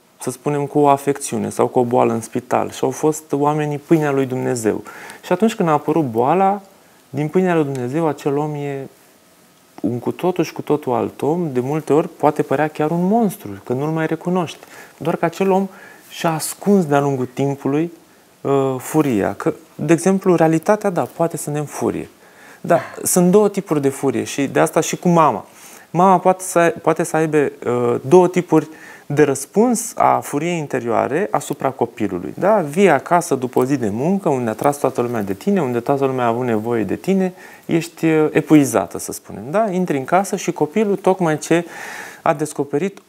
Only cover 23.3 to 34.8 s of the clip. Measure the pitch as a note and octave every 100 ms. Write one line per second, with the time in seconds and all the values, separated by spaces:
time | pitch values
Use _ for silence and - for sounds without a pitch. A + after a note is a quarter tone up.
23.3 | G3 G#3 G3+ - D3+ C#3 C3+ C#3 A#2 G#2+
24.3 | - C#3 D3 D#3 - D#3 - F3+ E3+ D3+
25.3 | G#2 - - - - - E3 F#3+ F3+ F3+
26.3 | F#3 - E3+ E3+ - - D#3+ E3+ D#3 D#3+
27.3 | D3+ C3+ - - B2 A#2+ A#2+ C3+ F3 F3
28.3 | F3+ E3+ D#3+ D3 - - - - D3 D3+
29.3 | C3+ - - A#3+ A3+ - - C3 B2+ B2
30.3 | C#3+ E3 F3 C#3+ C3+ A#2 G#2+ G#2+ C#3+ G#3
31.3 | D3+ - D3 C3+ B2+ A#2 - G#2 F#2 D2
32.3 | - F#3 G#3+ D3+ D3 G3+ C#3 - F3 D#3
33.3 | C3+ A#2+ B2+ C3 C#3+ A2+ G#2 D3+ G3 F#3+
34.3 | C3+ A#2+ G#2+ C#3+ C#3+